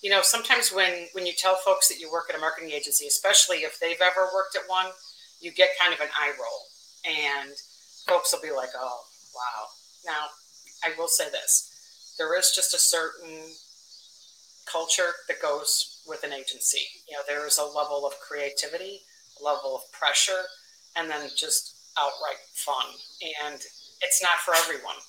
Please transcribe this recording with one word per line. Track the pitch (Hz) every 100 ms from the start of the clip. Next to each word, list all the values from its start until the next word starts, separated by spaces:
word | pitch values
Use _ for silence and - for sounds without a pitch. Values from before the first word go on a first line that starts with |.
you | 202
know, | 196
sometimes | 180 226 220 240 -
when, | 190 185 175 170
when | 190 180
you |
tell | 175 185 185
folks | 190 190 -
that | 165
you | 160
work | 165 160
at | 165
a |
marketing | 156 160 165
agency, | 147 147 - 143
especially | - 190 196 - 170
if | 156 -
they've | 165 170
ever | 185 185 185
worked | 190 190 190
at | -
one, | 185 185 185 - - - -
you | 170
get | 170 185 185
kind | 180
of | 151
an | 147 151
eye | 147 135
roll. | 117 - - - - -
And | 170 156 147 143 135 143 - - - - -
folks | 175 -
will | 170
be | 156
like, | 135 127 127
"Oh, | 127 123 - - -
wow." | 123 123 110 107 - - -
Now, | 175 151 151 - - - - -
I | 165 160
will | 165
say | - 151
this. | 135 - - - - - - - -
There | 160 180
is | 185
just | 190 185
a | 180
certain | - 170 160 - 165 160 160 160 - - - - - - - - - - -
culture | 165 165 - 175 170 -
that | -
goes | 156 147 147 - - - 156
with | 151
an | 147
agency. | 139 135 131 - 135 - - -
You | 147
know, | 139
there | 147 147
is | 147
a |
level | 147 147 147 143 143
of | 143
creativity, | - 147 143 139 147 170 190 196 - - - -
a |
level | 147 139 135 131
of | -
pressure, | - 147 143 - 185 185 - - _ - 170
and | 160
then | 147 143 -
just | 156 156 - - - -
outright | 143 - 151 - -
fun. | - - 135 120 - - - 165 151
And | 147 139 - - - -
it's | 185 -
not | 180 170
for | -
everyone. | 165 165 143 123 -